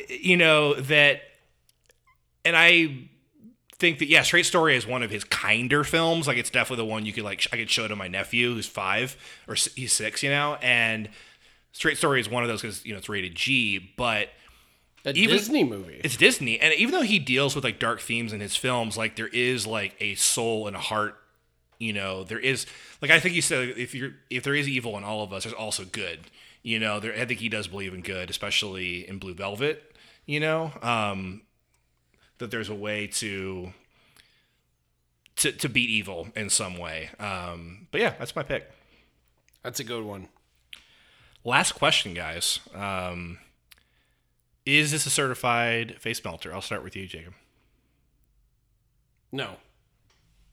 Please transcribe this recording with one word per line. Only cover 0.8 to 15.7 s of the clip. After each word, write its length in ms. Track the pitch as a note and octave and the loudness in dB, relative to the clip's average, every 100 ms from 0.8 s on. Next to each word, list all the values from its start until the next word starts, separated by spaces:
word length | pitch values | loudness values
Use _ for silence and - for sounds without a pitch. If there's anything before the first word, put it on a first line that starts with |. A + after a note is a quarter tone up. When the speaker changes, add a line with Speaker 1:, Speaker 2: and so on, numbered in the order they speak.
| C3 D3+ C#3+ C3 - _ _ _ _ _ _ _ _ _ _ _ | 4 8 8 6 -4 _ _ _ _ _ _ _ _ _ _ _
Speaker 1:
and 120 | E3 E3 | 4 8
I 520 | E3+ E3+ D#3 C3 - _ _ _ - _ _ - | 8 8 6 -2 -14 _ _ _ -20 _ _ 0
think 200 | E3+ C#3+ | 2 2
that, 80 | D3 | 6
yeah, 140 | D#3+ | 6
Straight 240 | - F3 E3+ | 8 4 4
Story 300 | F3 D#3+ B2+ | 4 6 4
is 100 | G#2+ | 2
one 160 | B2 | -4
of 80 | A2+ | -4
his 140 | G#2+ | -6
kinder 580 | - - G#2 A2 B2 D3 | -4 -2 2 2 4 2
films. 460 | C#3+ E3 E3 E3 C#3 | 2 2 2 2 0
Like, 80 | A#2+ | 0
it's 120 | - | 0
definitely 340 | B2 A#2 A#2 | 0 0 -2
the 60 | A2 | -2
one 160 | A2 G#2+ | -2 -4
you 60 | |
could, 120 | A2 | -4
like, 160 | G#2 G2+ | -6 -2
sh-, 80 | - | -2
I 40 | A#2 | -2
could 140 | G#2+ | -2
show 180 | A#2+ A2 | 0 -2
to 80 | G2+ | -4
my 100 | F#2 | -4
nephew 460 | F#2+ G2 A#2+ A#2+ | -4 0 2 2
who's 120 | A2+ - | 0 -6
five, 500 | G#2 F#2+ G#2 C3+ - - - - | -4 0 0 -2 -6 -18 -18 -6
or 60 | |
s-, 140 | G#2 - | -2 -2
he's 180 | B2+ A#2+ | -2 -2
six, 300 | - G#2+ - | 0 0 -2
you 80 | C#3 | 0
know, 260 | C#3+ D3 C#3 | 2 0 0
and 460 | B2 A#2+ A2+ A2 G#2 - - - - _ _ | 2 4 4 0 -6 -14 -20 -20 -20 _ _
Straight 260 | - D#3 C#3 | -2 -2 2
Story 220 | D#3 C3 | 2 2
is 80 | G#2 | 2
one 160 | A#2+ | 0
of 40 | A#2+ | 0
those 140 | G#2+ | -2
'cause, 200 | A2 G2 | -6 -10
you 80 | A2+ | -10
know, 60 | G2+ | -10
it's 100 | - | -6
rated 260 | G2+ F#2 | -4 -4
G, 580 | E2 C3 C3 G#2+ F#2+ F#2 - | -2 2 2 2 -2 -6 -4
but 320 | A#2+ G#2+ - - - - _ _ _ _ C#3+ | 0 0 -2 -8 -20 -20 _ _ _ _ -2
Speaker 2:
A 60 | |
Speaker 1:
even 240 | C#3+ A3 G3 | 2 4 4
Speaker 2:
Disney 280 | G#3+ D4 | 4 4
movie. 360 | C3+ | 2